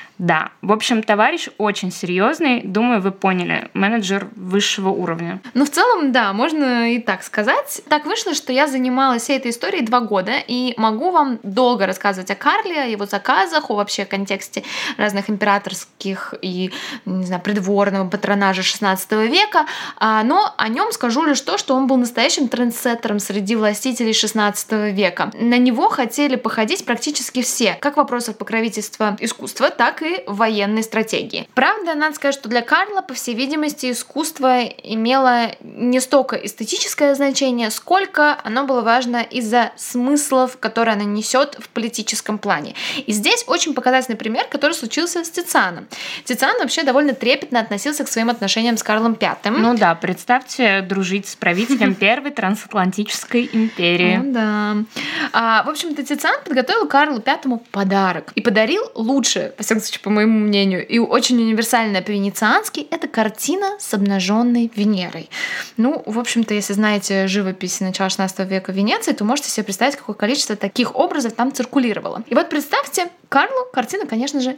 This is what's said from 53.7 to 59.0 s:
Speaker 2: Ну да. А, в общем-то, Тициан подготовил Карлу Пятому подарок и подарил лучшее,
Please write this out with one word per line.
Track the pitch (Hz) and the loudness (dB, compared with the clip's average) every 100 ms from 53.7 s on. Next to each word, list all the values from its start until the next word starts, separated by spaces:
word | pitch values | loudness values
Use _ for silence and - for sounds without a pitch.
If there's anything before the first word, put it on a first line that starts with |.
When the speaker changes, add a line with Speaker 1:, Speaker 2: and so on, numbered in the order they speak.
| - 175 175 180 220 | 0 2 4 4 2
Speaker 2:
Ну | 277 | 0
да. | 240 214 208 208 208 220 - - - 294 | 0 0 0 -2 -2 -4 -8 -8 -6 -2
А, | - 226 220 | 0 2 2
в | 226 | 2
общем-то, | 302 339 294 | -4 -6 -6
Тициан | 247 294 320 554 | -4 -2 0 -2
подготовил | - 254 247 440 349 | 0 0 2 0 2
Карлу | 277 302 240 | 4 2 0
Пятому | 240 311 269 233 - | -2 -2 -2 -4 -4
подарок | 196 196 196 190 170 - | -2 2 2 2 0 -6
и | - | -4
подарил | 226 202 226 370 508 | 2 4 2 0 -4
лучшее, | - | -4